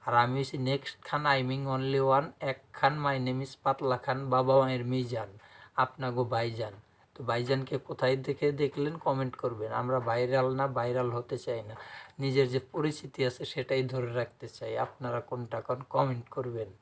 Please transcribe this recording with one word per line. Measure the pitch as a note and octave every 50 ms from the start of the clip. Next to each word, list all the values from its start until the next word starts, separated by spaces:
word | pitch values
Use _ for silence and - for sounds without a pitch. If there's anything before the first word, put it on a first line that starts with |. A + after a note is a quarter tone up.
| -
আর | - A#2+
আমি | A#2+ B2 B2 B2+ C3+
হইছি | C#3 C3+ - D3
নেক্সট | B2+ B2+ C#3 C#3 - - - _ -
খান, | - - D3 D3+
I | D3 C#3 C3+ B2+
mean | B2+ C3 C3+ C#3 C#3
only | C3 C3 C3+ C3+ C3+ C#3 C3+ C3+ C3+ C3+
one, | C#3+ - - _
এক | - C#3+ C3 - - _ _
খান, | - - C#3+ D3 D3+ D3
my | C#3+ C#3 C3 B2+
name | B2+ B2+ C3
is | C#3 C3 - - _
পাতলা | C#3 C3+ - D3 C3+ B2+ B2
খান, | - - B2+ C3 C#3 C3+
বাবা | B2+ C3 C3 C3 C3+ C3+
মায়ের | C3+ C3 C3 B2 A#2+
মিজান, | A#2+ B2+ C3 B2 A#2 A#2+ A2+ G#2+ G2 F#2+ - - - - - - - _
আপনাগো | - - - - - C3+ B2+ A#2+ B2 B2+
ভাইজান। | A2+ A#2+ A#2 A#2 A#2+ A2+ A2 A2+ G#2+ G2+ G2+ - _ _ _ _ _ _
তো | - C3+
ভাইজানকে | A#2 A#2 A#2 A#2+ A#2+ C3+ C3+ C3+ - - -
কোথায় | - - B2 - - B2+ C3 C3+
দেখে | C3 - C#3+ - - D3
দেখলেন | C#3+ C#3 D3+ C3+ - - C#3+ D3 D#3+ E3
কমেন্ট | - E3+ C#3 C3 C3+ B2+ B2
করবেন। | - - B2+ A#2 G#2+ G#2+ A2
আমরা | A2+ A#2+ A#2+ B2 B2+ C3
ভাইরাল | A#2 A#2 A2+ A#2 B2 B2 C3 C3+ B2+ C3 C3
না, | C3 C3+ C#3
ভাইরাল | B2+ A#2+ A#2 A#2+ B2 B2+ B2+ B2
হতে | A#2 A#2+ A#2+ - - A#2+
চাই | - - B2 A2+ A2
না, | G#2+ A2 - - - - - - - - -
নিজের | C#3 C#3 C3 C3+ C#3 B2
যে | B2 C3 - -
পরিচিতি | - F3+ D3+ D#3 D3 - - D3 - - C#3
আছে | B2 - - D#3
সেটাই | - - - B2+ - C#3 C3+ C3
ধরে | B2+ B2+ B2+ B2 A#2+ A#2
রাখতে | B2 A#2 - - _ - A#2
চাই। | - - - A2+ A2 A2+
আপনারা | A#2+ A#2+ - - B2+ B2 A#2+ A#2+
কোনটা | A2+ - - B2 A#2+ A#2 - A2+
কোন | A2 - B2+ C3 C3+ _
কমেন্ট | - C3+ C#3 C3+ B2+ A#2+ A#2 -
করবেন। | - - B2+ B2 A#2 A#2 A2 G2 F#2+ _